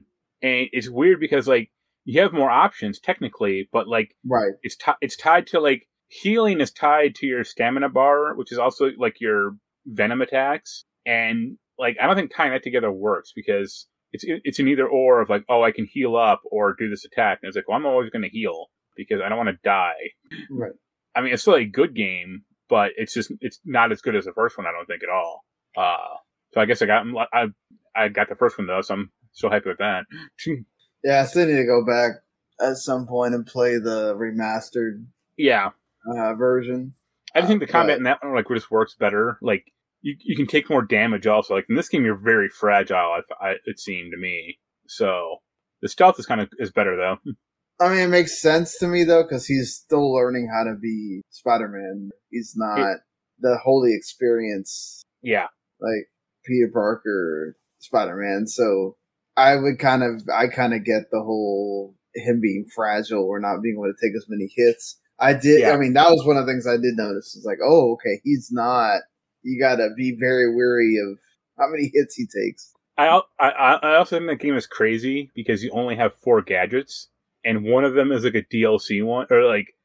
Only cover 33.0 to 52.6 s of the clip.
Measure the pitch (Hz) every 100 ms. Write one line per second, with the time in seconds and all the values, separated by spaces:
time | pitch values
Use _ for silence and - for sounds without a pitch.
33 | 123 123 123 120 113 127 123 120 110 110
34 | 107 104 113 110 110 110 - 123 113 104
35 | 117 _ _ - 139 113 98 - _ _
36 | 113 120 110 110 127 127 120 127 131 -
37 | _ _ - 165 180 214 151 170 160 139
38 | 127 143 143 127 110 117 - 110 110 -
39 | 104 104 117 113 - 101 - _ _ _
40 | 143 143 - 147 139 151 - 143 110 107
41 | 113 107 107 107 - 98 - 120 175 156
42 | 117 101 107 113 98 - 107 101 95 92
43 | 87 85 - - 98 95 - 101 - 92
44 | 87 85 92 87 82 - _ _ - -
45 | 101 90 85 80 _ _ _ _ 101 -
46 | 185 - 117 113 101 - 107 - 101 90
47 | 92 98 - - _ _ _ - 175 185
48 | 180 175 160 - 156 160 170 - 180 175
49 | 165 165 165 131 120 135 120 - - 147
50 | 143 131 123 127 120 113 113 107 113 110
51 | 107 95 - - - 117 107 101 98 101
52 | 98 - _ 117 110 110